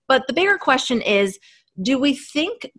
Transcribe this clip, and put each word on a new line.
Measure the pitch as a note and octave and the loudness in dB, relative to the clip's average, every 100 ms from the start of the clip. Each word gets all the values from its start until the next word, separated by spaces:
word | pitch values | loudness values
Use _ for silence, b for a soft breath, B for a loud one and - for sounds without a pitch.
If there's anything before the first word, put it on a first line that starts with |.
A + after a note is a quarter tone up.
| _ | _
But | C4 C4 | 0 0
the | |
bigger | C4 F#4+ G4 | 0 2 2
question | - C4 - A#3+ | 2 0 2 -2
is, | - G3+ G3+ F#3+ b b b - | 0 0 0 -4 b b b -8
do | F#3+ C4+ | -2 0
we | C#4+ C#4 | 2 -2
think | - D4 E4 A#4+ - | -4 -4 -4 -6 -14